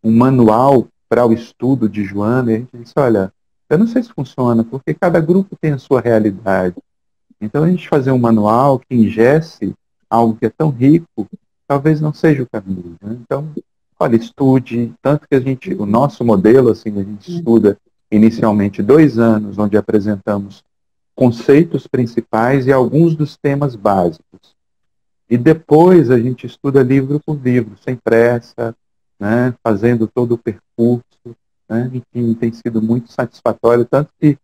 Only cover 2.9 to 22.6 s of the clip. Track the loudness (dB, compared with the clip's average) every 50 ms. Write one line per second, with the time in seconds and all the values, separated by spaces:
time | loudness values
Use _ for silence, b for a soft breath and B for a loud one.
2.9 | _ -2 0 2 2 0 0 -4 _ _ _ _ _ _ _ _ 0 0 0 0
3.9 | 0 -4 -4 -4 -10 -10 -10 -10 _ -4 -2 0 0 0 -2 -4 -8 -12 _ -8
4.9 | -6 -2 -2 0 0 0 0 2 0 0 0 -4 -10 -6 -4 -4 -4 -4 -4 _
5.9 | -2 0 2 2 2 2 2 0 -4 -4 -4 -2 -2 0 -2 -4 -6 -8 _ _
6.9 | _ _ _ _ _ _ _ _ _ _ -14 -6 -4 -2 0 0 0 -2 -2 -2
7.9 | -2 0 2 2 0 2 2 2 2 2 2 2 2 2 2 2 0 0 _ _
8.9 | 0 0 0 0 2 2 2 4 4 2 0 -4 -12 _ -10 -10 -10 _ _ _
9.9 | _ _ _ _ 0 0 0 0 -2 -2 -4 -6 -4 _ -4 -4 -2 0 2 4
10.9 | 4 2 0 _ _ -12 -12 _ -14 -20 _ _ _ _ _ _ -4 -2 0 0
11.9 | 0 0 -2 -6 -6 0 0 0 0 0 -4 -8 -10 -12 -8 -8 -10 -10 -10 -16
12.9 | -18 -16 -14 -14 -14 -14 -8 _ -8 -8 -8 -10 -14 -16 -18 _ _ _ _ _
13.9 | _ _ -2 0 0 0 0 -4 _ -2 0 2 2 2 0 -4 -6 -6 -6 -8
14.9 | -10 _ _ -2 -2 -2 _ _ -2 -2 -2 -2 -6 -8 -8 -10 -8 -8 -4 -2
15.9 | 0 0 0 -2 -4 -4 0 0 0 2 4 4 4 6 4 4 0 -2 -6 -8
16.9 | -8 -8 -8 -8 -12 -16 _ -12 -10 -8 -2 2 2 4 4 2 0 _ _ _
17.9 | _ _ _ _ 2 2 2 2 2 0 -2 0 0 0 -2 -2 -4 -4 2 4
18.9 | 4 6 4 4 2 2 2 2 2 0 -2 -6 -6 -4 -4 0 0 -2 -2 0
19.9 | -2 -2 -2 -2 -6 -6 _ -6 -6 -6 -6 -10 -16 -20 _ _ _ _ _ _
20.9 | _ _ _ _ _ 0 0 0 0 -2 0 2 4 4 4 0 -4 -10 -8 -6
21.9 | -4 -4 -4 -2 -4 -8 -8 _ -4 -2 0 0 0 0